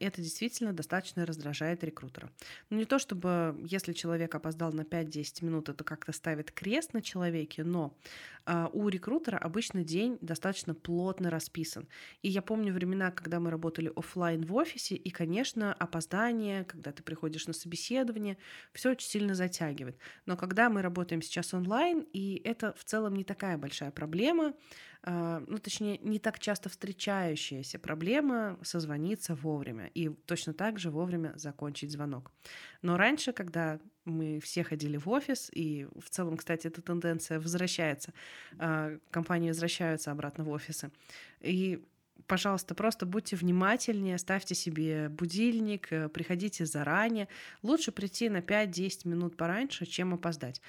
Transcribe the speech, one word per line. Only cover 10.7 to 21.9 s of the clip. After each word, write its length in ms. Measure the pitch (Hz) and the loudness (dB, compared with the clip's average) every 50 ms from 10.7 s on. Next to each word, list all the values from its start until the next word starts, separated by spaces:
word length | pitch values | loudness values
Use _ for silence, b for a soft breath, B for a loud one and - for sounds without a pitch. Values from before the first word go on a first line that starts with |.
| 160 | -6
плотно 540 | - - - 170 175 180 190 185 190 185 175 | -6 -2 -2 0 0 2 0 0 0 0 0
расписан. 580 | 165 160 156 - - 170 160 160 - - - - B B B B B B B | 0 0 -2 -4 -4 -4 -4 -4 -6 -10 -10 -12 B B B B B B B
И 80 | 196 | 0
я 100 | 185 202 | 0 0
помню 320 | 190 - 220 220 214 202 185 | 0 0 0 2 2 2 2
времена, 380 | 185 180 180 190 196 190 185 | 2 2 2 2 2 2 0
когда 300 | 180 - - 165 170 170 | 0 -2 -4 -2 0 0
мы 100 | 170 170 | 2 2
работали 420 | 165 160 170 165 160 165 160 160 - | 0 0 -2 -2 -2 0 -2 -2 -2
офлайн 480 | - 165 - - 185 175 170 165 160 165 | -4 -8 -6 -2 0 2 2 2 2 0
в 80 | 160 190 | 2 2
офисе, 400 | 247 330 330 - 247 - - 196 | 2 2 2 0 -6 -4 -4 -4
и, 160 | - - 185 | -2 -4 -4
конечно, 640 | 175 - 170 160 175 214 269 - - 226 214 202 - | -2 -2 0 0 2 2 0 0 0 0 0 0 0
опоздание, 880 | - - 175 - 165 156 - 180 190 220 240 240 226 214 208 196 196 185 | 0 -2 -2 -2 -4 -4 -2 0 2 2 2 2 2 0 0 0 -2 -4
когда 260 | 180 - 160 143 151 | -6 -8 -10 -8 -8
ты 120 | 143 - - | -8 -8 -8
приходишь 440 | - 160 - - 156 156 160 - | -8 -6 -2 -2 -2 -2 -2 -4
на 60 | - 160 | -4 -4
собеседование, 840 | - - 170 170 170 - - 233 262 262 233 226 220 208 202 196 196 B B B B B B B | -6 -6 -6 -6 -6 -2 0 2 2 2 2 0 -2 -2 -2 -4 -6 B B B B B B B
все 200 | - - 254 262 | 0 2 2 2
очень 180 | 254 - - | 2 0 -2
сильно 240 | - 208 208 202 190 | 0 2 2 4 4
затягивает. 640 | 185 180 180 180 - 170 151 143 143 135 127 131 - B B B B B | 4 2 2 0 0 -2 -2 -2 -4 -6 -8 -10 -12 B B B B B
Но 140 | - 180 175 | -4 -2 -2
когда 320 | - 180 185 202 233 247 | 0 0 4 6 6 6
мы 100 | 220 202 | 6 4
работаем 400 | 185 180 175 180 175 175 175 165 | 2 2 0 0 -2 0 0 -2
сейчас 320 | 156 - - 180 165 - - | -2 -2 -4 -4 -4 -2 0
онлайн, 540 | 180 180 180 214 247 311 349 | 0 0 2 4 4 4 4